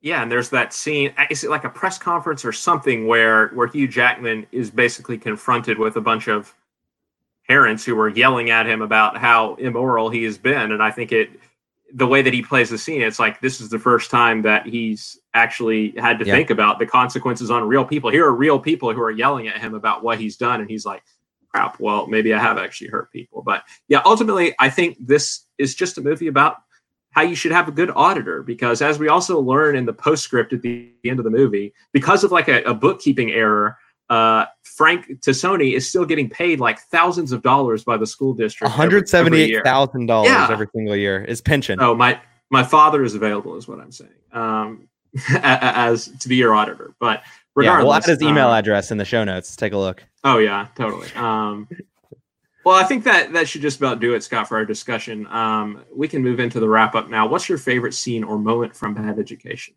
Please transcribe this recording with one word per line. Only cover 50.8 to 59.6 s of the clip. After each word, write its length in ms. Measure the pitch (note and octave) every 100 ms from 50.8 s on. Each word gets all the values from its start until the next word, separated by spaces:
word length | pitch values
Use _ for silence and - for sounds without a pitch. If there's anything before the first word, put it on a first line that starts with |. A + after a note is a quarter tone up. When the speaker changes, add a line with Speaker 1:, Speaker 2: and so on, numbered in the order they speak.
| A#2 F#2 F2 -
Speaker 1:
Um, 520 | A#2 A2 G#2+ G#2 G#2 F3 - _ _ -
<laughs> 500 | _ _ _ _ -
well, 100 | F#3
I 80 |
think 200 | F#4 C4 A#3
that, 280 | F#3+ -
that 140 | E3+ D#3+
should 120 | D#3+
just 160 | D3 C3
about 200 | C3+ A2+
do 140 | A#2+
it, 100 | A#2
Scott, 240 | - A#2 G#2+
for 80 | A2+
our 80 | G#2+
discussion. 600 | G#2+ - A2+ - G#2+ G#2
Um, 560 | A2+ A2 G#2+ G#2+ G#2 -
we 140 | - D3+
can 140 | D3+
move 180 | B2+ B2
into 200 | A#2+ A#2
the 100 | A2
wrap 260 | A2 G#2+ A2+
up 140 | A2
now. 180 | A#2 A2
What's 220 | - -
your 80 | C#3+
favorite 360 | C3 B2 A#2
scene 300 | - - A#2
or 140 | G#2+ G#2+
moment 380 | G#2+ A#2 A#2 -
from 180 | G#2+
Bad 260 | G#2 G#2+ G#2
Education? 540 | - A2+ - -